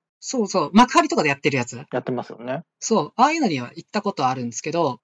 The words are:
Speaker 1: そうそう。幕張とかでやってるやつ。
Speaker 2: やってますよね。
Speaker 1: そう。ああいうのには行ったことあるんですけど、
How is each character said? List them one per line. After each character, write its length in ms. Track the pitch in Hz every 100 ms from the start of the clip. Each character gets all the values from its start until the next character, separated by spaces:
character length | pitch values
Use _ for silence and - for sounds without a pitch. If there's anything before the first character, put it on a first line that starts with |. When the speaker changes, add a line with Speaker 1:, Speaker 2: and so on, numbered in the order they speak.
| _ _
Speaker 1:
そ 240 | - 269
う 40 | 196
そ 160 | 185
う。 60 | 143
幕 220 | 202 247
張 140 | 311 320
と 80 | 269
か 60 |
で 60 | 156
や 60 |
っ 60 | 139
て 100 | 156
る 80 | 131
や 80 | 117
つ。 100 | 120 -
Speaker 2:
や 80 | 127
っ 20 |
て 100 | 120
ま 120 | 120
す 60 | 110
よ 80 | 113
ね。 240 | 120 143 - _
Speaker 1:
そ 200 | - 214
う。 120 | 147 -
あ 80 | 277
あ 60 |
い 40 | 330
う 60 |
の 60 | 240
に 120 | 139
は 120 | 123 -
行 100 | -
っ 40 |
た 100 | -
こ 120 | -
と 140 | - 143
あ 80 |
る 100 | 131
ん 40 | 120
で 80 | -
す 60 |
け 100 | 156
ど、 280 | 165 151 120